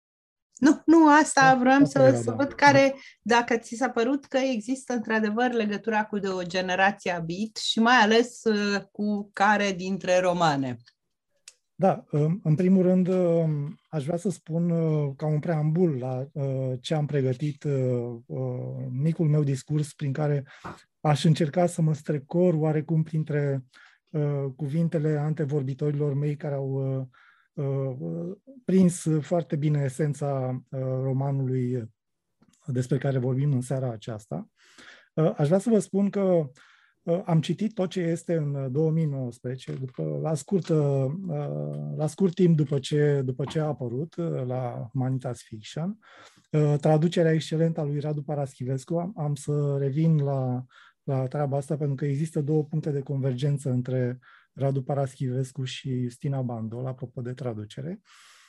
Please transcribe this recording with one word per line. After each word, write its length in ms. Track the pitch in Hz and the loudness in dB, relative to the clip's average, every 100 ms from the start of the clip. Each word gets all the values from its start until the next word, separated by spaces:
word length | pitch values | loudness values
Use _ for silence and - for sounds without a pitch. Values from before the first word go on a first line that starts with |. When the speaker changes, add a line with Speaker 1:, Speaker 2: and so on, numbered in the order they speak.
| _ _ _ _ _ - | _ _ _ _ _ 2
Speaker 1:
Nu, 220 | 285 302 - | 4 4 6
nu, 240 | 330 311 | 8 10
asta 440 | 294 302 277 269 | 8 6 6 6
Speaker 2:
Da, 60 | 262 | 6
Speaker 1:
vreau 220 | 247 277 | 6 6
Speaker 2:
asta 180 | 285 269 | 6 6
Speaker 1:
să, 60 | 262 | 6
Speaker 2:
era, 120 | 240 | 6
Speaker 1:
să 120 | 233 | 0
Speaker 2:
da. 60 | 226 | 0
Speaker 1:
văd 180 | 277 | -2
care, 420 | - 285 277 277 269 - _ | 4 6 8 4 0 -12 _
dacă 360 | 208 240 240 226 | 2 2 2 -2
ți 180 | - 226 | -4 -4
s-a 140 | 254 | -2
părut 360 | 240 233 285 - | 0 0 0 -2
că 120 | 262 | -2
există 560 | 269 233 240 262 - | 0 -2 -4 -6 -4
într-adevăr 580 | 247 220 220 214 220 247 | -6 -2 0 0 0 0
legătura 540 | 240 214 202 - 214 214 | 0 -2 -2 -2 -2 -2
cu 120 | 208 | -4
de 100 | 196 | -4
o 160 | 185 | -4
generația 760 | 175 185 185 185 196 202 196 175 | -4 -4 -2 2 2 2 -4 -4
Beat 360 | 165 175 220 - | -4 -6 -6 -6
și 240 | - - | -2 2
mai 160 | 226 247 | 6 6
ales, 480 | 208 226 240 - | 6 6 4 -2
uh, 380 | 220 208 208 202 196 | 0 0 0 -2 -6
cu 380 | - 208 208 202 | -6 -2 -2 -6
care 380 | - 202 208 202 | 2 4 4 0
dintre 480 | 180 185 190 180 180 | -2 -4 -4 2 2
romane. 580 | 180 175 165 139 131 117 _ _ _ _ _ _ - _ _ - | 2 2 2 2 -2 -6 _ _ _ _ _ _ -20 _ _ 0
Speaker 2:
Da, 280 | 185 151 - | 2 2 -2
um, 280 | 147 151 175 | 0 0 0
în 120 | 160 156 | 0 2
primul 260 | 185 190 | 6 6
rând, 260 | 180 185 180 | 6 4 2
um, 720 | 185 175 165 160 147 143 - _ | 2 2 2 2 -2 -6 -10 _
aș 140 | 160 | -6
vrea 140 | 135 170 | -4 -4
să 120 | 196 | -4
spun, 400 | 165 - 165 175 | -6 -6 -2 0
uh, 440 | 170 160 151 143 135 | 0 0 0 -2 -4
ca 100 | 156 | -2
un 140 | 151 | -2
preambul 580 | 175 156 151 160 175 131 | 0 0 0 2 2 0
la, 300 | 127 127 139 | -4 -6 -6
uh, 420 | 147 135 131 131 127 | -6 -4 -2 -4 -6
ce 120 | - | -2
am 120 | 156 147 | -2 0
pregătit, 580 | 147 131 127 151 139 | 0 0 -2 -4 -4
uh, 520 | 151 139 127 123 120 117 131 | -2 0 0 0 -4 -10 -10
uh, 600 | 143 127 127 127 131 131 | -6 -6 -6 -8 -8 -6
micul 380 | 127 156 165 156 | -2 -2 0 2
meu 160 | 151 | 2
discurs 500 | 143 135 - 151 151 | 2 -2 -2 -4 -4
prin 200 | - 143 | -6 -6
care 320 | 151 151 143 139 - - - _ _ | -2 0 -2 -4 -16 -18 -18 _ _
aș 240 | 156 143 | 0 4
încerca 420 | 170 151 156 180 175 | 4 4 2 2 0
să 160 | 175 | 2
mă 120 | 156 | 0
strecor 600 | 151 - 151 135 170 180 | 0 -4 -6 -2 2 4
oarecum 500 | 156 156 156 151 160 | 4 2 0 0 0
printre, 600 | 156 160 156 147 143 139 127 _ - _ _ | 0 -2 -2 -2 0 -2 -6 _ -20 _ _
uh, 360 | 156 147 143 139 131 | -4 -2 -2 -4 -6
cuvintele 640 | 147 160 165 165 156 151 | -4 0 0 0 0 0
antevorbitorilor 960 | 151 156 143 147 131 131 147 143 147 | -2 -2 -2 -2 -2 -2 -2 0 -2
mei 220 | 139 147 147 | 0 -2 -4
care 180 | 151 | -6
au, 460 | 139 135 135 135 135 131 _ _ _ _ | -4 -4 -4 -2 -4 -6 _ _ _ _
uh, 120 | - 139 | -6 -4
uh, 720 | 139 135 127 165 165 170 202 - 269 - | -2 -4 -6 -8 -8 -8 -12 -18 -10 2
prins 420 | 190 180 175 160 156 | 4 4 2 0 0
foarte 340 | 139 175 165 151 | 0 -2 0 -2
bine 260 | 151 147 | 0 0
esența, 800 | 139 - 151 135 143 135 127 127 - | -2 -2 -2 -2 -4 -2 -4 -6 -8
uh, 100 | 135 | -8
romanului 1120 | 131 131 135 131 139 139 131 127 123 123 110 _ _ _ _ _ _ _ - | -4 -2 -2 -2 0 -2 -2 -2 -2 -4 -6 _ _ _ _ _ _ _ -6
despre 320 | 123 127 135 | -4 0 -2
care 200 | 143 135 | 0 0
vorbim 340 | 127 131 143 | 0 0 0
în 100 | 127 | 0
seara 300 | 123 135 127 | -2 -4 -4
aceasta. 580 | 113 127 107 - 73 - _ _ - - - _ | -6 -10 -12 -10 -10 -10 _ _ -20 -20 -20 _
Uh, 200 | - 160 226 | 0 0 2
aș 100 | 147 | 2
vrea 120 | 190 | 2
să 100 | 240 | 4
vă 100 | 214 | 2
spun 300 | - 190 202 | 2 0 0
că, 400 | 202 190 170 147 - _ _ _ _ | 0 2 2 0 -10 _ _ _ _
uh, 180 | - 175 - | -4 -2 2
am 160 | 165 | 2
citit 320 | - 165 208 | 2 -2 -4
tot 160 | - 185 | -2 -4
ce 100 | 190 | -2
este 360 | 165 165 - 165 | -2 -2 -2 -2
în, 180 | 147 139 | -2 -4
uh, 160 | 135 | -4
două 200 | 139 160 | 0 0
mii 140 | 160 156 | 2 0
nouăsprezece, 680 | 135 123 113 123 127 151 | -2 -6 -8 -10 -10 -10
după, 460 | 147 131 - 156 147 | -10 -10 -8 -6 -4
la 120 | 151 | -4
scurt, 340 | 160 - 196 160 | -4 -2 -2 0
uh, 380 | 156 143 139 135 170 190 | 0 2 0 0 -4 -6
uh, 680 | 147 143 151 147 147 147 143 | -6 -6 -6 -6 -8 -8 -4
la 120 | 151 | -6
scurt 260 | - 196 | 0 0
timp 240 | 165 175 156 | 4 4 4
după 220 | 147 143 | 2 -2
ce, 420 | - 151 147 143 | -2 0 2 2
după 240 | 131 127 135 | -2 -4 -4
ce 140 | 160 | -4
a 60 | 151 | -4
apărut, 500 | - 123 123 165 - | -4 -6 -6 -8 -6
uh, 300 | 170 143 123 | -4 -4 -4
la 440 | 127 123 127 127 | -4 -6 -8 -6
Humanitas 500 | 135 131 131 127 120 | -4 -2 -2 -4 -10
Fiction. 580 | - 110 - 151 180 226 _ - - _ _ | -12 -16 -10 -6 -6 -8 _ -20 -20 _ _
Uh, 240 | 156 151 147 | 0 2 2
traducerea 520 | 156 156 170 180 160 | 4 4 2 2 2
excelentă 480 | 160 - 160 165 165 | 2 -2 0 0 0
a 40 | |
lui 160 | 147 147 | -4 -4
Radu 240 | 151 147 | -4 -6
Paraschivescu, 720 | 143 147 135 - 123 135 - 170 | -6 -6 -6 -6 -6 -6 -4 -4
am, 160 | 175 220 | -4 -6
am 180 | 147 143 | -4 -4
să 420 | - 147 147 139 | -4 -2 0 0
revin 460 | 139 139 160 156 | -2 0 2 2
la, 420 | 139 135 127 123 127 - - _ | 2 -2 -2 -4 -8 -20 -20 _
la 240 | - 135 131 | -4 -2 -2
treaba 300 | 147 139 139 | -2 -2 -2
asta, 200 | 135 147 | -4 -4
pentru 180 | 147 135 | -2 -2
că 100 | 147 | -2
există 360 | 139 160 160 | -2 -2 -4
două 220 | 143 156 | 0 0
puncte 280 | 147 156 156 | 0 -4 -2
de 100 | 143 | -4
convergență 680 | 139 139 135 123 143 139 139 | -4 -4 -2 -2 -2 -2 -2
între 500 | 127 123 127 123 123 _ - _ | -2 -2 -2 -2 -4 _ -20 _
Radu 300 | - 139 135 | -4 -2 -2
Paraschivescu 800 | 127 143 135 - 131 127 131 - | -2 -4 -4 -4 -4 -4 -6 -8
și 380 | 127 - 139 123 | -10 -8 -6 -4
Justina 400 | 123 - 147 135 | -4 -6 -6 -4
Bandol, 440 | 123 117 110 117 131 | -4 -6 -8 -8 -8
apropo 360 | 131 127 - | -8 -12 -10
de 120 | 123 | -10
traducere. 680 | 127 127 107 104 - 143 214 _ - - _ | -8 -8 -8 -10 -12 -10 -12 _ -20 -20 _